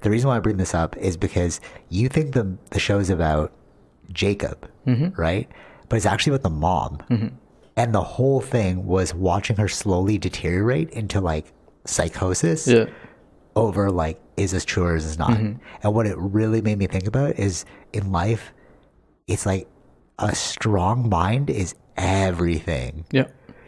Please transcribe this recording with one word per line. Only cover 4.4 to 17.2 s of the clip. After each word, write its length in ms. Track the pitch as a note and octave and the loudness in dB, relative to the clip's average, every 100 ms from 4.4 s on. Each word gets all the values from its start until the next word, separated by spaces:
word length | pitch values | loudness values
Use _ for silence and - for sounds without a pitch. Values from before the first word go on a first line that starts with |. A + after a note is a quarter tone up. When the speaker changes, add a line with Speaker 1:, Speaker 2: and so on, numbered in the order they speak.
| - - - - B2+ | -4 -8 -16 -6 0
Speaker 2:
Mm-hmm. 340 | B2 E3+ F#3+ | 2 0 0
Speaker 1:
right? 280 | E2 F#2 - - - - - | 0 0 -4 -14 -20 -20 -2
But 80 | A#2 | 0
it's 100 | G2 | 2
actually 280 | G2+ - C3+ | 2 2 2
about 60 | |
the 120 | F#2 | 0
mom. 440 | D#2 D#2+ F2 - D#2 - | 0 0 0 -2 -8 -2
Speaker 2:
Mm-hmm. 180 | A#2 A2 - _ _ _ - | 0 0 -8 _ _ _ -2
Speaker 1:
And 180 | A#2 | 2
the 80 | G#2 | 0
whole 380 | E2 - C3 C3 | 0 0 2 2
thing 440 | B2+ A#2+ F#2+ F2+ F2+ | 0 0 0 -2 0
was 280 | F#2 F2+ | 0 0
watching 420 | F2 F#2 F#2 - G2+ | 0 0 2 0 0
her 120 | G#2 | 0
slowly 500 | - G2+ F2+ G2 G#2 | -2 0 2 2 0
deteriorate 720 | F#2+ - D#2+ F2 A2 C#3+ D#3+ | -2 -4 -2 0 2 0 -2
into, 300 | A#2+ G#2 G2+ | -4 -2 -2
like, 320 | F2+ D#2 - _ _ _ | 0 -2 -6 _ _ _
psychosis 840 | - - F2 - F#2 F#2 E3 D#3 C3+ | -6 -2 -2 -2 -2 0 0 0 4
Speaker 2:
Yeah. 180 | A#2 A2+ - - - - _ _ G#2+ | 4 4 -6 -20 -20 -20 _ _ 0
Speaker 1:
over, 340 | A2 F#2+ G2 | 2 2 2
like, 300 | F2+ D#2+ D#2+ - - | 2 -2 -4 -10 -2
is 140 | G2 | 0
this 120 | F2+ | 0
true 200 | - - | -2 0
or 120 | F2 E2 | 2 0
is 100 | D#2 | -2
this 120 | D#2+ | -2
not? 120 | D#2+ | 2
Speaker 2:
Mm-hmm. 240 | A2+ A2 A#2+ - - | 2 0 -6 -14 -4
Speaker 1:
And 120 | G#2+ | 0
what 120 | A2 G#2 | 2 0
it 100 | F#2+ | -2
really 420 | G2 G#2 A2 A2+ | 0 0 2 2
made 180 | G#2+ G2+ | 0 0
me 80 | F#2+ | 0
think 200 | F#2+ G2 | -2 -2
about 320 | C3 | 0